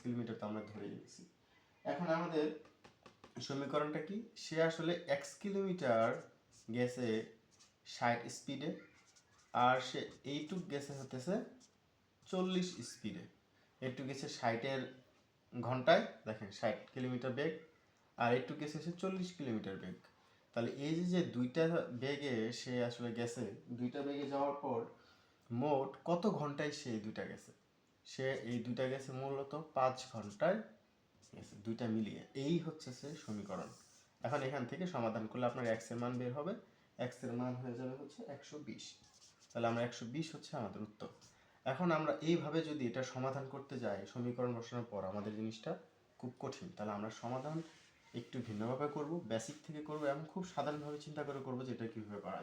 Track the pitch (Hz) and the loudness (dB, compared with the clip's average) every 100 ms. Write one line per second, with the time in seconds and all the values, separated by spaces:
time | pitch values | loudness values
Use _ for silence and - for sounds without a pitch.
0 | 123 120 110 110 104 107 104 107 101 - | -2 -2 -2 -4 -2 -4 -4 -8 -8 -8
1 | - - 180 _ _ - _ _ - 147 | -12 -18 -20 _ _ -20 _ _ -4 0
2 | 175 165 170 160 151 - - - - - | 2 2 4 2 2 0 -10 -20 -20 -20
3 | - - - - 123 139 139 147 151 151 | -20 -20 -14 -8 -4 -2 0 2 2 0
4 | 151 208 240 - - 160 165 160 165 175 | -2 -6 -6 -10 -2 4 4 4 2 0
5 | - 139 - - 202 196 196 180 135 113 | 2 0 0 -6 -2 0 2 2 6 8
6 | 113 170 - - _ - - 117 123 127 | 6 4 -4 -16 _ -16 -4 2 2 2
7 | 120 110 - - _ _ - _ - - | 2 2 0 -8 _ _ -20 _ -14 2
8 | 123 117 131 - - 131 147 - - - | 4 4 0 -8 -6 -4 -4 -4 -10 -20
9 | - - _ - - 117 123 131 - 143 | -20 -20 _ -20 -2 6 8 8 4 -2
10 | - - - 147 151 185 160 143 139 139 | -4 -6 -4 -4 -2 -4 -2 -4 -4 -8
11 | 127 127 170 214 254 - - _ _ _ | -6 -4 0 0 -2 -10 -20 _ _ _
12 | _ _ - 185 185 185 180 - 117 - | _ _ -4 2 4 4 2 -2 -8 -8
13 | 107 90 87 - _ _ _ _ 131 127 | -6 -6 -10 -16 _ _ _ _ -6 -4
14 | 131 135 147 - 120 113 139 135 123 - | -4 -4 -6 0 2 2 2 -2 -2 -8
15 | - _ _ _ _ 120 117 131 127 185 | -20 _ _ _ _ -4 0 4 8 8
16 | 220 - - 104 101 - 113 107 - - | 8 -2 -6 -4 -6 0 0 0 -4 -4
17 | 127 123 131 123 156 - - - _ _ | -2 0 0 0 0 0 -8 -20 _ _
18 | _ - 117 123 - 147 147 156 156 175 | _ 2 4 6 2 -4 -4 -4 -6 -2
19 | 190 190 180 - 135 110 95 95 - - | -2 0 -2 -4 -2 0 -2 -6 -8 -10
20 | - - - - _ - 117 135 143 165 | -14 -20 -20 -20 _ -2 -2 0 0 2
21 | 180 180 123 120 123 165 165 170 - 123 | 4 4 4 2 2 4 4 4 0 -2
22 | 131 143 143 117 110 117 131 123 117 - | 0 0 2 2 2 -2 -2 0 0 0
23 | 120 113 120 131 107 - - 117 123 143 | -2 0 -2 -2 -4 -6 -8 -4 -2 0
24 | 143 143 139 139 143 139 135 117 - - | -2 -2 0 2 2 2 0 0 -2 -8
25 | - - - _ - 117 143 139 139 - | -20 -20 -20 _ -4 2 4 4 4 -2
26 | - 175 214 151 147 139 151 - 127 110 | 2 4 4 4 2 0 -2 -2 -2 -2
27 | 104 - 87 - - - _ _ _ _ | -2 -4 -6 -8 -14 -20 _ _ _ _
28 | - - 131 135 110 120 117 123 127 135 | -12 -2 0 0 0 -2 0 0 0 0
29 | - 131 135 139 139 147 160 135 131 127 | -4 -4 -2 -2 -2 -6 -4 4 4 4
30 | - 113 104 101 160 220 - - _ _ | -4 -8 -8 2 4 4 0 -14 _ _
31 | _ _ - - - 104 104 113 120 110 | _ _ -20 -16 -16 -8 -4 -2 0 2
32 | 104 85 - 139 139 170 160 - - 123 | 0 -4 -8 -4 2 2 2 -6 -10 -10
33 | 139 160 - 104 95 92 80 - - - | -10 -10 -6 -6 -4 -6 -6 -12 -20 -20
34 | - _ - 143 135 143 123 143 180 135 | -20 _ -2 0 0 -2 -2 -2 -2 0
35 | 113 110 107 127 123 127 120 113 - 120 | 0 0 -2 0 0 2 2 0 0 -2
36 | 120 123 123 131 151 233 - - _ - | 0 0 -2 -2 -2 -4 -8 -20 _ -6
37 | 123 - 123 120 127 123 127 120 127 135 | -4 -4 -4 -2 0 -2 -4 -4 -4 -6
38 | - - - 139 - 151 147 - - - | -8 -10 -10 -10 -10 -12 -10 -10 -12 -16
39 | - - - - - 120 117 117 120 - | -20 -20 -20 -20 -8 0 2 4 2 -2
40 | 117 143 156 147 - 147 104 101 107 - | -4 -2 -4 -6 -8 -4 -4 -4 -8 -8
41 | - - - - - - 131 131 180 156 | -12 -12 -20 -20 -20 -6 -2 2 4 6
42 | 156 139 156 170 147 160 151 147 120 131 | 4 4 4 4 4 2 2 0 0 0
43 | 131 131 131 135 131 139 - 127 113 98 | -2 0 0 0 -4 -8 -8 -4 -2 -2
44 | 101 127 123 123 123 117 117 123 113 101 | -4 -4 -2 0 0 0 -4 -6 -4 -4
45 | 95 104 104 107 110 110 - 180 - _ | -2 -2 -2 -2 -4 -4 -4 -6 -8 _
46 | _ - 123 - - - 90 - 107 104 | _ -12 -10 -6 -6 -6 -10 -6 -4 -2
47 | 110 110 120 127 143 160 160 - - - | -4 -4 -4 -2 -2 -4 -4 -12 -20 -20
48 | - 120 - 127 113 104 113 131 147 151 | -10 -8 -6 -6 -4 -2 0 2 0 0
49 | 147 175 - 113 - 156 - 151 151 151 | -2 -2 0 -2 -2 -8 -10 -8 -4 0
50 | 147 143 156 190 180 - 143 151 147 147 | 2 0 -2 -6 -4 -2 0 -2 -4 -6
51 | 151 151 143 139 131 123 127 113 113 117 | -6 -4 -4 -4 -4 -4 -4 -4 -4 -4
52 | 104 101 95 92 | -6 -6 -6 -6